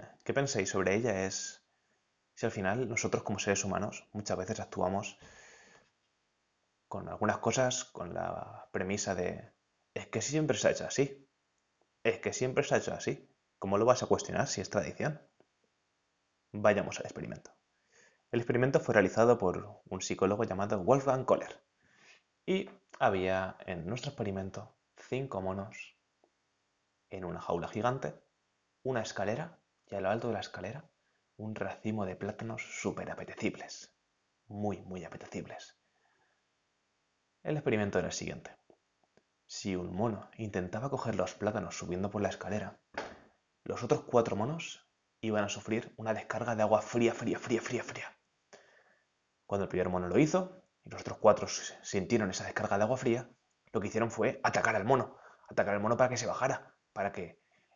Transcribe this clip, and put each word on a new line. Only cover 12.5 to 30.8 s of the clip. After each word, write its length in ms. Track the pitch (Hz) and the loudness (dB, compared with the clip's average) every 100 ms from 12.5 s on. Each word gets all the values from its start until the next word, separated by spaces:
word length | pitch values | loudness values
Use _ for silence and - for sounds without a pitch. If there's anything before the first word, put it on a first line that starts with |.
| 131 | 0
se 120 | - | 2
ha 40 | 120 | 2
hecho 140 | - | 2
así, 420 | 87 - 131 - _ _ _ | -4 -4 -4 -8 _ _ _
¿cómo 200 | 98 98 | 0 4
lo 80 | 113 | 6
vas 160 | 120 | 4
a 40 | - | 4
cuestionar 420 | 95 - 90 - | 2 2 -2 -2
si 120 | - | -2
es 80 | 95 | 0
tradición?". 540 | 104 78 - 131 151 - _ _ _ _ _ _ _ _ _ _ _ _ | 0 -2 -2 -4 -4 -14 _ _ _ _ _ _ _ _ _ _ _ _
Vayamos 460 | 104 104 101 - - | -6 0 0 0 -8
al 80 | - | -10
experimento. 460 | - 57 55 - _ _ _ _ _ _ _ _ | -10 -10 -12 -16 _ _ _ _ _ _ _ _
El 100 | 120 | -4
experimento 400 | 117 120 127 139 | 2 2 4 4
fue 120 | - | 6
realizado 460 | 110 95 - 113 117 | 6 6 6 6 8
por 420 | 92 90 101 - - | 4 0 -6 -16 -10
un 160 | 92 | -8
psicólogo 420 | - 92 95 104 | -4 2 2 2
llamado 400 | 110 92 101 104 | 0 -2 0 0
Wolfgang 400 | 87 165 143 131 | 4 4 4 0
Kohler. 380 | 127 - - - _ _ _ _ - - _ _ | 4 2 2 -12 _ _ _ _ -20 -20 _ _
Y 240 | - 190 190 - _ - | -2 -2 -2 -12 _ 0
había 580 | 127 95 92 95 92 - | 2 2 2 0 -2 -6
en 220 | - 90 82 | -8 -6 -4
nuestro 240 | 113 147 | -6 -6
experimento 680 | - 104 95 95 98 101 _ _ _ | -6 -4 -4 -6 -8 -12 _ _ _
cinco 440 | - 123 135 98 | -8 -6 -4 -4
monos 580 | 95 95 98 - - _ _ _ _ _ _ _ _ _ _ _ _ | -4 -4 -6 -12 -18 _ _ _ _ _ _ _ _ _ _ _ _
en 140 | 98 | -10
una 160 | 90 85 | -8 -8
jaula 280 | - 87 80 | -2 -2 -2
gigante, 460 | 107 117 135 - - _ _ _ _ _ _ | -2 -2 -2 -6 -10 _ _ _ _ _ _
una 180 | 127 127 | -4 -2
escalera 580 | 107 - 101 120 165 - _ _ _ | -4 -4 -2 -2 -6 -14 _ _ _
y 80 | |
a 60 | 101 | -4
lo 100 | 95 | 0
alto 180 | 110 120 | 0 0
de 60 | |
la 60 | 104 | -4
escalera 440 | 92 - 92 139 | -4 -8 -8 -10